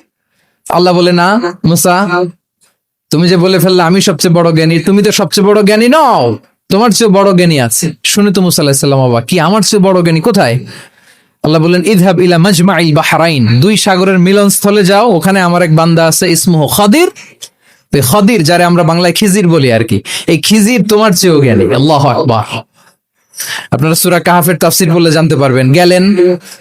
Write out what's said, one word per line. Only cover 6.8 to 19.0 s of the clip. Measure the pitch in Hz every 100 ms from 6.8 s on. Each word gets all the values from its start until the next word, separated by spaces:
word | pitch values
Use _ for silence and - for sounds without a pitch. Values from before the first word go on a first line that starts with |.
| 240
চেয়ে | 185 226
বড় | 190 202
জ্ঞানী | 180 175 147
আছে।" | 117 - 170 - -
শুনে | 208 202
তো | 196
মুসা | 180 160
আলাইহিস | 143 139
সালাম | 143 135
অবাক, | 127 117 120
"কি, | 175
আমার | 156 214
চেয়ে | - 208
বড় | 190 185
জ্ঞানী | 170 160
কোথায়?" | 240 202 131 127 - - - _ _ _ _ _
আল্লাহ | - 160
বললেন, | 165 180 180
"ইযহাব | 196 190 180
ইলা | 180 170
মাজমাইল | 190 170 190 170 170 151
বাহরাইন, | - 156 165 143 113 120
দুই | 185 214
সাগরের | 208 185 190 185
মিলনস্থলে | 175 202 202 - 202 208
যাও, | 180 202 240 170
ওখানে | 185 196
আমার | 175 175
এক | 175 156
বান্দা | 165 165 165
আছে, | 160 185
ইসমুহু | 165 - 165 143
খাদির।" | - 208 294 370 - - _ - _ _ _ -
তো | 143
খদির, | 123 208 196 220
যারে | 151 175
আমরা | 175 175
বাংলায় | 160 170